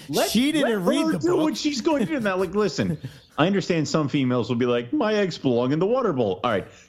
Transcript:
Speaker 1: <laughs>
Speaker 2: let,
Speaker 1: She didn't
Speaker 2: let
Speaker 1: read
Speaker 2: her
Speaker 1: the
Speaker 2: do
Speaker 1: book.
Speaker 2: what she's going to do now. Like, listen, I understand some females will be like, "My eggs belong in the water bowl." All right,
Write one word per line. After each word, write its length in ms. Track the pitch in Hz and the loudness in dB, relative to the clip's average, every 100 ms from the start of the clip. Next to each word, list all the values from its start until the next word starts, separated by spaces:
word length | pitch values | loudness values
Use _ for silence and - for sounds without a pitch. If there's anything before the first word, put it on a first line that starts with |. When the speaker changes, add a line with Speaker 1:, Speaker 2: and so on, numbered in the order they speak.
Speaker 1:
<laughs> 80 | - | -4
Speaker 2:
let, 220 | 165 349 | -2 0
Speaker 1:
She 220 | 208 269 | 2 2
didn't 180 | 302 240 | 2 0
Speaker 2:
let 160 | 214 175 | 0 2
Speaker 1:
read 200 | 254 320 | 2 0
Speaker 2:
her 60 | |
Speaker 1:
the 60 | - | 0
Speaker 2:
do 100 | 330 | 0
Speaker 1:
book. 80 | 359 | 2
Speaker 2:
what 140 | 311 220 | 0 0
she's 240 | 302 285 | -4 -2
going 260 | 214 294 208 | 0 0 0
to 60 | |
do 80 | 302 | -2
now. 160 | 214 185 | -2 -2
Like, 180 | 190 | -2
listen, 440 | 196 208 - 101 156 - - - - | 0 -2 0 -2 -4 -8 -16 -14 0
I 120 | 160 | 2
understand 400 | 196 - 170 143 | 2 0 0 2
some 200 | 165 143 | 0 0
females 400 | 151 131 123 110 | 0 0 0 0
will 80 | 120 | 0
be 100 | 123 | 2
like, 260 | 120 120 | 0 -2
"My 220 | 302 214 | -2 0
eggs 220 | 214 196 - | 0 0 -2
belong 360 | 139 117 127 | 0 2 2
in 80 | 151 | 0
the 60 | 190 | 2
water 260 | 254 233 | 2 0
bowl." 260 | 139 110 92 | 0 0 0
All 60 | 123 | 0
right, 160 | 101 - - | -2 -4 -14